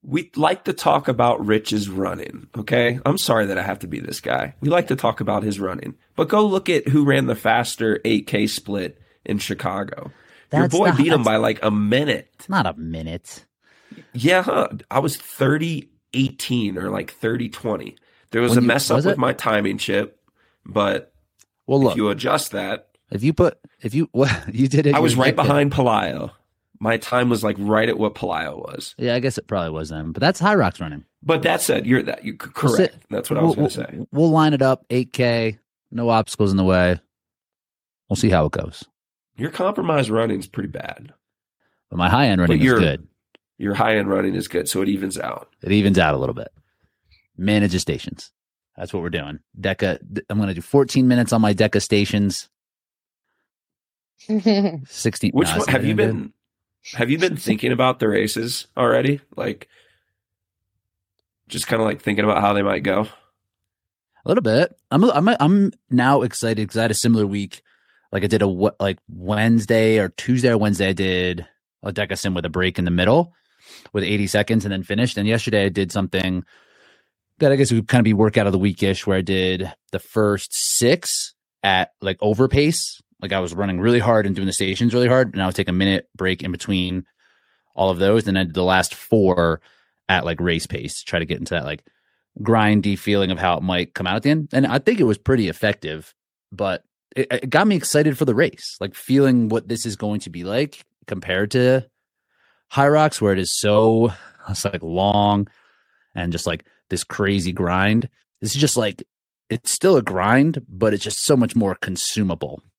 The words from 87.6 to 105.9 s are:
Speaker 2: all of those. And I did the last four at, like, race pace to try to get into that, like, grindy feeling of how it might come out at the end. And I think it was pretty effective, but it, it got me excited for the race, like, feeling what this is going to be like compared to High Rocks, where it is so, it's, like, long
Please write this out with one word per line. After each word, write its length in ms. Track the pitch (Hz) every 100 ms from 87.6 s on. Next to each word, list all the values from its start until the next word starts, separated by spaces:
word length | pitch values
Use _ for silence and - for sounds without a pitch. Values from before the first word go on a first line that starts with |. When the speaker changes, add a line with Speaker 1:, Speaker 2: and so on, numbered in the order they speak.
| _
Speaker 2:
all 160 | - 95
of 80 | 87
those. 300 | 98 113 104
And 100 | 95
I 60 |
did 100 | 90
the 100 | 80
last 300 | 90 92 90
four 680 | - - 113 95 87 85 80 _ _ _ _ -
at, 160 | 92 85
like, 140 | 80
race 280 | 87 82 -
pace 320 | - - -
to 60 | -
try 140 | 85
to 60 | 78
get 140 | -
into 140 | - 85
that, 100 | 67
like, 180 | 76 _ _ _ _ _ -
grindy 560 | 107 113 107 104 101 98
feeling 320 | - 101 95
of 80 | 87
how 180 | 90 82
it 60 |
might 300 | 92 90 87
come 120 | - 92
out 120 | 104
at 60 |
the 60 | 139
end. 200 | 156 147
And 140 | 127 135
I 120 | 123
think 200 | - 233
it 60 | 127
was 120 | 101
pretty 300 | - 131 95
effective, 640 | - 107 101 78 78 - _ _ _ _
but 320 | 98 101 90 _ _ _ -
it, 120 | 131
it 180 | 123 131
got 180 | 151 214
me 80 | 185
excited 400 | - 147 147 135
for 80 | 143
the 100 | 113
race, 420 | 127 - - -
like, 140 | 101 -
feeling 540 | - 135 135 123 113
what 180 | 113 101
this 180 | 113 120
is 100 | 101
going 240 | 107 104
to 80 | -
be 140 | 87
like 420 | 90 113 151 - _ _ -
compared 440 | 95 - 92 104
to 360 | 127 123 131 127 _ _ _ _ _ _ _ _
High 200 | - 139
Rocks, 320 | 151 151 -
where 120 | 104
it 60 | 95
is 140 | 90 -
so, 540 | 104 104 113 113 117 95 - _ -
it's, 160 | 98 -
like, 180 | 82
long 640 | 82 87 98 104 104 101 101 _ _ _ _